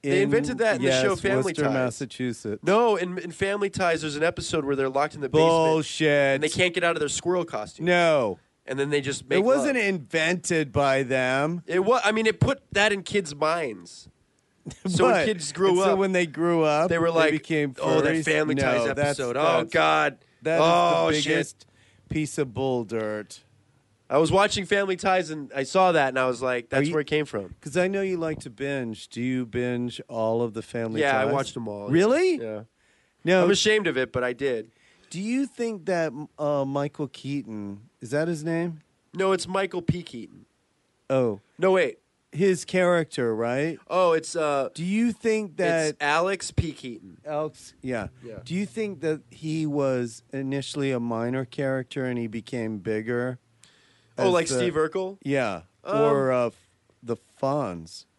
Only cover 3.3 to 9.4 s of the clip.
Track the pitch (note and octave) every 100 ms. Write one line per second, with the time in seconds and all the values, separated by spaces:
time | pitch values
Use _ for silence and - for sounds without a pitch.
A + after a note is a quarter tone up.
3.3 | D3+ G3 G3+ G3+ F#3+ F3+ E3 D#3 D3 E3
4.3 | E3+ D3+ E3 C#3 C#3 C3+ C3 D3+ D#3 C#3
5.3 | D3+ E3 E3 D#3+ D#3+ D3+ - D#3 C#3+ C#3
6.3 | C3+ D3+ - F3+ F3 E3+ D#3+ D3 - E3+
7.3 | F3+ E3 A#2+ G#2 - D#3+ F3+ E3+ D3+ A2+
8.3 | F#2 _ _ - C3 C#3 D3 C3+ C3+ -
9.3 | D#3+